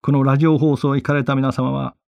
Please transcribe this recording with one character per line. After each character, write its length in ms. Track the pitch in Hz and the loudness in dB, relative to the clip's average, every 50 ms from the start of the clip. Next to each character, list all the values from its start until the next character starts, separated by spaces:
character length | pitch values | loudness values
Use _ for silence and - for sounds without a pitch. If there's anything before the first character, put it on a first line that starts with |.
こ 120 | - - 143 | 0 0 0
の 100 | 143 135 | 2 2
ラ 160 | 131 135 139 | 2 2 2
ジ 80 | 156 | 4
オ 100 | 160 156 | 4 2
放 200 | 147 147 156 143 | 4 2 0 0
送 120 | 131 - 143 | 0 0 -2
を 80 | 139 | -2
聞 60 | 135 123 | -2 -2
か 100 | - 143 | -2 -2
れ 120 | 143 135 | -2 0
た 100 | 127 139 | -2 -2
皆 180 | 135 131 135 127 | 0 0 -2 -2
様 200 | - 131 131 135 | -2 -4 -4 -4
は 220 | 135 135 123 - _ _ | -4 -6 -8 -10 _ _